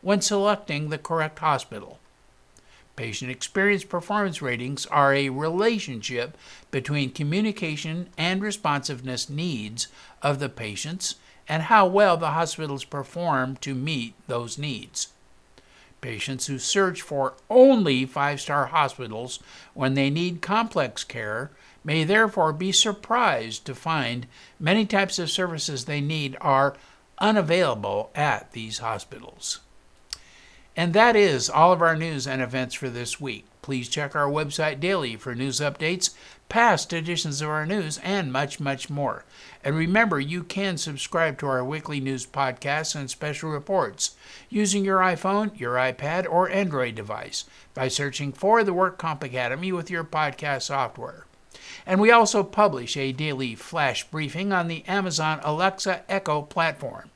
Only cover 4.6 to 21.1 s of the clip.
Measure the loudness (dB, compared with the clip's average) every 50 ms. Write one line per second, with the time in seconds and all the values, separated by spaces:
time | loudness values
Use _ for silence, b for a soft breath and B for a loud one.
4.6 | -4 -6 -6 -6 -6 0 4 4 6 6 6 4 2 0 -2 -2 -2 -2 0 2
5.6 | 2 2 2 0 -4 -6 -8 -8 -8 -6 -4 -4 -4 -6 -8 B B B B B
6.6 | B B -6 -4 -2 -2 0 0 0 -2 -2 -4 -2 0 0 2 0 0 -2 -2
7.6 | -4 -6 -4 -6 -6 -6 -6 -6 -8 -10 -6 -4 -2 0 0 0 -2 -4 -6 -2
8.6 | 0 0 0 0 -2 -4 -8 -6 -6 -6 -6 -6 -6 -6 -4 -4 -4 -2 -2 -4
9.6 | -6 -8 -6 -8 -8 -8 B B B B B B -2 -2 0 0 -2 -6 -6 -8
10.6 | -8 -8 -8 -8 -8 -8 -8 -6 -6 -6 -8 b b b b b b b -4 -4
11.6 | 2 6 6 8 8 8 6 6 6 6 6 4 2 0 0 0 0 -2 -2 -6
12.6 | -6 -6 -6 -8 -8 -8 -8 -8 -8 -8 -8 -4 -2 0 2 2 2 0 -4 -8
13.6 | -6 -6 -4 -4 -2 -2 -2 -4 -4 -6 -10 _ -10 -6 -4 -4 -4 -6 -8 -8
14.6 | -6 -6 -6 -8 -10 -10 -8 -8 -8 -8 _ _ _ _ -20 _ _ _ _ b
15.6 | b b b b b b b b -10 -10 -8 -6 -6 -6 -6 -6 -6 -6 -6 -6
16.6 | -4 0 2 2 2 2 0 -4 -10 -6 -2 -2 -2 -2 -2 -6 _ _ 8 10
17.6 | 10 10 10 8 6 4 4 2 0 -2 -2 -2 0 0 -2 -4 -4 -2 0 0
18.6 | 0 2 2 2 2 2 0 -6 -10 -10 -8 -8 -8 -8 -10 -12 B B B B
19.6 | B B B -2 0 0 2 2 2 2 2 0 0 -2 -2 -4 -4 -2 0 0
20.6 | 0 0 0 -2 -2 -2 -4 -10 -10 -10